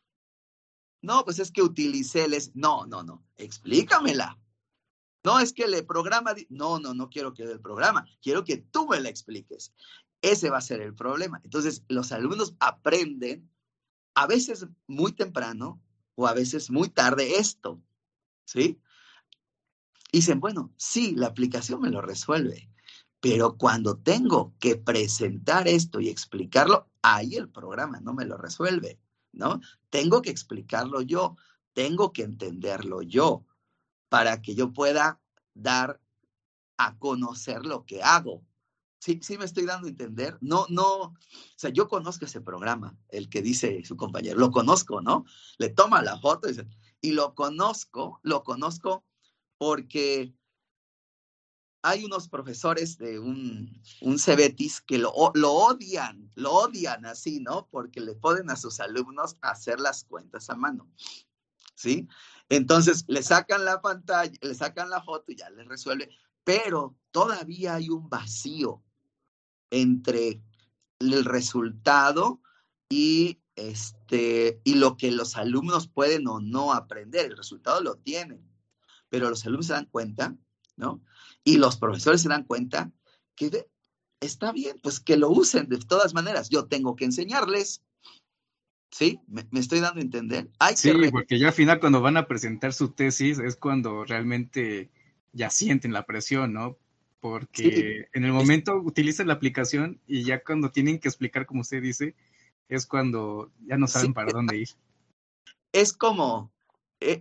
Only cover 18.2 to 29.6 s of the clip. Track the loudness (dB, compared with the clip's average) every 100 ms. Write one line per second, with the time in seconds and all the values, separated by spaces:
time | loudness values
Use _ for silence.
18.2 | _ _ -8 -2 0 -2 _ _ _ _
19.2 | _ _ _ _ _ _ _ _ 0 2
20.2 | 4 2 0 -6 -8 _ -6 -2 -2 0
21.2 | -2 -2 -2 -2 -6 -4 -4 -4 -6 -8
22.2 | -2 -2 -2 -6 -16 _ -20 -20 _ _
23.2 | 2 4 2 4 2 2 0 0 2 2
24.2 | 4 2 0 -2 0 2 2 0 0 -2
25.2 | -4 -2 0 2 4 4 2 -2 -4 -6
26.2 | -10 -8 2 4 6 4 2 _ 4 4
27.2 | 0 -6 -8 -14 -10 -8 -8 -8 -10 -8
28.2 | -8 -8 -12 -4 -2 -2 -4 -12 _ _
29.2 | _ -6 -4 -4